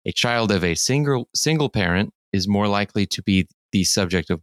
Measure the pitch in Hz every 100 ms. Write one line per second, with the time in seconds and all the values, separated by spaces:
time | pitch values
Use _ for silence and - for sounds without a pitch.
0 | - - 120 120 113 101 87 82 - 135
1 | 147 131 120 - - 156 143 - 90 90
2 | 104 - _ 98 92 101 104 101 101 107
3 | 98 - - 95 87 _ _ 98 90 -
4 | 92 90 80 87